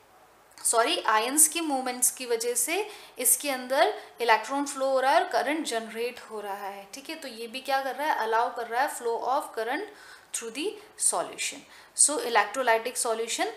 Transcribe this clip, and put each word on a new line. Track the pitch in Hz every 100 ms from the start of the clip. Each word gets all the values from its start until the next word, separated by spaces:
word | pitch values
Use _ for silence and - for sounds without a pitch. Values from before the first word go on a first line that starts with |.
| _ - - _ _ -
सॉरी, | - 233 240 294
आयंस | 240 214 240 294 -
की | 339
मूवमेंट्स | 320 269 254 247 -
की | - -
वजह | 240 240
से | 247 - 359 415 - - -
इसके | 254 - 294
अंदर | 254 247 269 392 - - -
इलेक्ट्रॉन | 240 214 226 277 285
फ्लो | 269 269
हो | 262
रहा | 262
है | 320
और | 370
करंट | 233 262 320 -
जनरेट | 226 220 220 240 240 -
हो | 214
रहा | 202 196 202
है, | 202 196
ठीक | 277 277
है। | 320
तो | 277
ये | 226 233
भी | 254
क्या | 262 269
कर | 262
रहा | 247 302
है, | -
अलाउ | 220 220 247 240
कर | 226
रहा | 233
है | 294 -
flow | 240 226 -
of | 277 302
current | - 226 294 415 - - - -
through | - 233 214
the | 427 - - -
solution। | - 190 - - - - - - - -
So, | - 302
इलेक्ट्रोलाइटिक | 247 226 214 269 247 226 240 -
सॉल्यूशन | 240 220 226 - 381